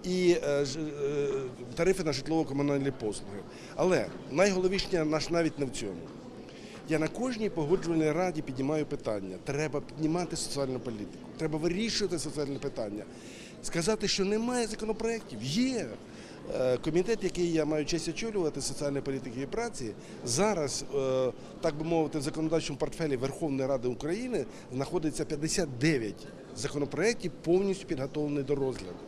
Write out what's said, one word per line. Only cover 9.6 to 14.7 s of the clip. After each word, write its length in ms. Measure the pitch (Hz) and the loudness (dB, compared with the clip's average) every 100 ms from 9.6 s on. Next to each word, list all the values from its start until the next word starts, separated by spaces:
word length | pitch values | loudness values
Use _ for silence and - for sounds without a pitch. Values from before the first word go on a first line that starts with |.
| 156 139 | 0 -2
піднімати 540 | 135 143 156 170 170 165 | -4 -2 0 2 0 -4
соціальну 440 | - 139 135 127 | -4 -2 0 -2
політику, 460 | - 110 104 - - - | -4 -6 -8 -10 -14 -4
треба 220 | 160 151 | -2 0
вирішувати 600 | 170 175 226 - 196 165 | 0 0 0 0 0 0
соціальне 400 | 160 151 139 135 | -2 -4 -4 -2
питання. 440 | 135 131 110 104 95 - - - - - | -4 -4 -4 -6 -10 -14 -16 -14 -16 -10
Сказати, 440 | - 165 165 214 208 | -4 0 2 2 2
що 180 | - 196 | 2 2
немає 420 | 214 233 247 | 2 2 0
законопроєктів, 720 | 226 | 0